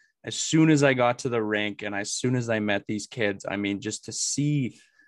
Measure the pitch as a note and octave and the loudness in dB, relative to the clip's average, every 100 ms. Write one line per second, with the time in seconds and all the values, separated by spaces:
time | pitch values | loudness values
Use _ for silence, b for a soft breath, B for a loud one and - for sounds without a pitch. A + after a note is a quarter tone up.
0 | b b - - - D#3+ D#3+ D3 C#3 B2+ | b b -10 -6 0 4 6 6 6 4
1 | A#2+ B2 C3 A#2 G#2+ G#2 G#2 G2+ G#2 G2+ | 2 2 -2 -2 0 0 -2 -4 -8 -6
2 | G#2 - B2 B2+ A#2 A2 G#2 G2+ - G#2+ | -6 -2 0 0 0 -2 0 -2 -2 -6
3 | - - G#2 G2 - G2+ G2+ G2 G#2+ - | -6 -2 -2 -2 -6 -4 -2 -4 -6 -8
4 | - - - - D3 D3 A#2+ - _ b | -10 -6 -4 0 0 0 -2 -6 _ b